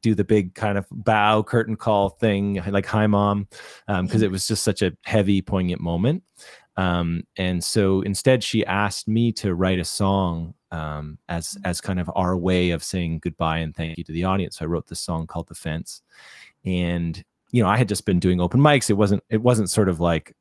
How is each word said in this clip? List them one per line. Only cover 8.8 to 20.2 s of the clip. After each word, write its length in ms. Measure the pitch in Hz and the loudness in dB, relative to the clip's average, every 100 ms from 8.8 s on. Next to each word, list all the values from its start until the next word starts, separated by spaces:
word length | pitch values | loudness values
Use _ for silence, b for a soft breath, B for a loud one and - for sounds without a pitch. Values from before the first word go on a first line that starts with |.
| 104 - - | -2 -4 -2
me 240 | 110 117 | 2 2
to 220 | 110 101 87 | 0 -2 0
write 240 | 92 92 | 0 0
a 60 | 85 | -2
song, 680 | - 98 98 92 82 82 - _ | -2 0 2 0 -2 -8 -12 _
um, 460 | 85 78 76 76 76 _ | -8 -8 -8 -10 -14 _
as, 280 | 85 80 - | -8 -8 -8
as 180 | 95 85 | -6 -6
kind 180 | - 92 | -4 -4
of 120 | 87 | -2
our 240 | - 90 90 | -2 0 0
way 320 | 87 90 90 | 2 2 2
of 120 | 82 | -2
saying 360 | - 95 85 82 | -4 -4 -2 -4
goodbye 380 | - 82 82 80 | -6 -2 -2 0
and 140 | 82 78 | -4 -6
thank 220 | 82 82 | -8 -8
you 60 | |
to 80 | 85 | -8
the 140 | 80 90 | -4 -2
audience. 320 | 95 90 - | 0 -2 -6
So 80 | 80 | -4
I 20 | |
wrote 200 | 85 - | -4 -6
this 120 | 85 | -12
song 280 | - 82 82 | -6 -6 -4
called 200 | 82 80 | -8 -10
The 80 | - | -10
Fence. 460 | - 78 - - _ B B B B B - | -8 -6 -8 -16 _ B B B B B -4
And, 580 | 90 87 87 85 85 - _ _ | 0 0 -2 -4 -6 -14 _ _
you 120 | 123 | 2
know, 60 | 95 | 4
I 80 | 107 | 4
had 100 | 113 | 2
just 160 | 101 - | 0 2
been 140 | 90 | 2
doing 200 | 90 90 | 4 2
open 180 | 87 123 | 2 4
mics. 300 | 147 147 - | 6 4 2
It 40 | |
wasn't, 300 | 101 104 101 _ | 2 2 2 _
it 120 | 110 | 0
wasn't 280 | 123 120 95 | 2 2 2
sort 200 | - 95 | 2 2
of 100 | 85 | 2
like 360 | 85 82 | 0 0